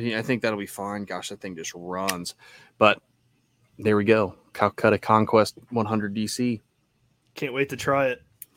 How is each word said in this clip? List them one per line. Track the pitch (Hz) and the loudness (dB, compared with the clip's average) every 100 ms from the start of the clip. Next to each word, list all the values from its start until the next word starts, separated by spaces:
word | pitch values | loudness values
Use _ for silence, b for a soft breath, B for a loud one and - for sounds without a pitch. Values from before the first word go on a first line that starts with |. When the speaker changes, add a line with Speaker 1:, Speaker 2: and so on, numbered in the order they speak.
| 117 110 | -2 -2
Speaker 1:
I | |
think | 117 120 | -2 0
that'll | 113 104 | 0 -2
be | 98 | -6
fine. | - 101 101 98 | -8 -6 -6 -8
Gosh, | 90 - | -10 -10
that | 101 | -12
thing | 95 82 | -12 -12
just | 80 87 | -12 -12
runs. | 87 92 95 90 87 - b b b - | -8 -6 -4 -6 -10 -16 b b b 2
But | 107 98 _ _ _ _ _ _ _ - | 4 4 _ _ _ _ _ _ _ -4
there | 107 104 | 0 4
we | 104 | 4
go. | 110 92 - _ | 4 2 -4 _
Calcutta | - 104 - 110 104 | -2 -2 2 2 2
Conquest | - 110 107 110 101 - - | 4 4 6 4 2 -2 -6
one | 120 107 | -4 -2
hundred | 110 104 104 | -2 -2 -4
D | 107 | -4
C. | - 123 110 _ _ _ _ _ _ _ - | -2 -2 -4 _ _ _ _ _ _ _ -10
Speaker 2:
Can't | 139 | -6
wait | 131 139 | -4 -4
to | 127 | -4
try | 139 139 135 | 0 2 0
it. | 123 _ - - | -2 _ -20 -20